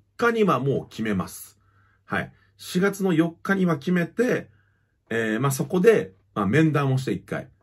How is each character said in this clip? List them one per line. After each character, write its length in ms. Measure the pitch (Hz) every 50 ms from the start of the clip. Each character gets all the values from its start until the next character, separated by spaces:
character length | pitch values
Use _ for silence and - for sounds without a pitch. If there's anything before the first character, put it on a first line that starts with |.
| _ _ _ -
日 140 | 233 233
に 120 | 226 226 208
は 160 | 180 147 123
も 240 | 135 139 120 - -
う 60 | -
決 140 | - - 110
め 100 | 110 101
ま 140 | 92 87 -
す。 320 | - - - - _ _ _ _ _ _ _ _ _ _ _
は 160 | - 101 92
い。 100 | 71 - - _ _ _ _ -
四 220 | - - - 180
月 220 | 190 202 196 -
の 120 | 190 190 170
四 180 | 156 165 170
日 240 | - _ - - 196
に 100 | 196 185
は 120 | 175 165 139
決 140 | - 180
め 140 | 180 175 170
て、 440 | 165 - - 240 254 175 113 92 - _ _ _ _ _ _ _ _ _ _ _ -
え 280 | 113 117 113 110 107 117
ー、 20 |
ま 100 | 131 139
あ、 20 |
そ 140 | 135 - 156
こ 160 | - - 185
で、 320 | 185 233 214 160 - - - _ _ _ -
ま 100 | 107 101
あ、 20 |
面 260 | 95 117 151 160 156
談 220 | 143 151 143 135 131
を 40 | 131
し 80 | -
て 60 | 117
一 100 | 98 90
回。 280 | - - 92 - - - _ _